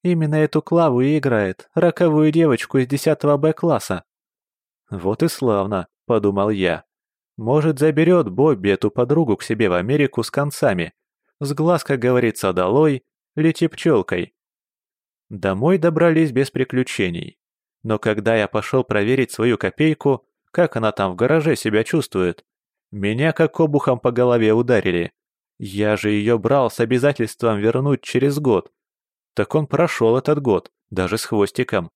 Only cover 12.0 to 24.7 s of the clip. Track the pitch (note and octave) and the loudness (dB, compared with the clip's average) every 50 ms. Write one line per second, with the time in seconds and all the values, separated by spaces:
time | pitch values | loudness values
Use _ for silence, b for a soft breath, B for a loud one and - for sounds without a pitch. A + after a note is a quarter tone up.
12 | A#2 B2 B2 B2 A#2+ A2+ - - - G2 F2+ F#2 F2+ F#2 A2+ C#3 D#3 D#3 C#3 B2+ | 2 2 2 2 2 0 -2 -2 -4 -2 0 0 0 2 2 2 2 2 0 -2
13 | _ _ _ _ _ _ _ D3+ D#3 E3 D#3 - E3+ D#3 - - - E3+ D3 G#2 | _ _ _ _ _ _ _ 0 0 0 0 0 -4 -4 -4 -2 0 2 2 2
14 | F2+ - - F2+ F2 - _ _ _ _ _ _ _ _ _ _ _ _ _ _ | 0 0 -4 -6 -6 -8 _ _ _ _ _ _ _ _ _ _ _ _ _ _
15 | _ _ _ _ _ _ G#2+ G2 - G2 F#2+ G2 A#2+ E3 F#3+ F3+ D#3+ E3+ D#3 D#3+ | _ _ _ _ _ _ -12 -4 -4 -4 -2 0 0 0 0 2 0 0 2 2
16 | E3+ E3+ D#3+ D#3+ E3 D3 A#2 B2+ C#3 - - - C3 - - B2+ B2+ - - - | 2 4 4 2 0 0 0 -2 -2 -2 -2 -4 -4 -2 -2 -4 -4 -2 -2 -4
17 | G2+ F2+ E2+ E2 - - _ _ _ _ _ _ _ _ _ _ - A2+ G#2+ G#2+ | -4 -4 -4 -8 -12 -14 _ _ _ _ _ _ _ _ _ _ -4 -4 -4 -2
18 | - A2+ G#2+ G#2 G2+ A2+ A2+ A2 G#2 G2 - G#2+ G2+ - - C3 B2 - A2 G#2+ | 0 -2 -2 0 0 0 0 0 0 -2 -4 -6 -4 -2 -2 -2 -2 0 -2 -2
19 | G2+ A2 B2+ C3 B2 - - - A2+ B2 A#2 - - F#2+ - - D3+ D#3 D#3 _ | 0 0 0 0 0 -4 -2 -2 0 0 0 0 -2 -6 -2 0 0 0 0 _
20 | - C#3+ C3+ - _ _ _ _ _ _ - - F3 - - A#2+ A2+ G#2+ - - | 0 -2 -2 -2 _ _ _ _ _ _ -2 0 0 0 0 -2 -2 -2 -2 -2
21 | G2 F#2+ F2+ F2+ A2+ B2+ D#3 D#3+ D3 D#3+ C3 - - A2+ G#2 G#2+ A2+ - - D#3+ | -4 -4 -2 -2 0 2 2 0 2 0 -2 -2 -2 0 0 0 0 0 -2 -2
22 | C3 - - G2 F2+ F2 E2+ - _ _ _ _ _ _ _ _ _ _ - G#2 | -2 -2 -2 -2 -2 -2 -4 -6 _ _ _ _ _ _ _ _ _ _ -10 -6
23 | G2 G#2 A2 A#2+ D3 D#3+ D#3 - E3 D#3 - - E3 D3+ C#3+ C#3+ - - B2+ A#2+ | -4 -4 -2 0 -2 -2 0 0 -2 -2 2 0 0 0 0 0 0 0 -2 0
24 | - B2+ A#2+ A#2+ B2 B2 A#2+ A#2 A2 G#2+ G#2+ A#2 A#2+ A#2+ | -2 -2 0 2 2 2 2 2 2 2 2 2 2 2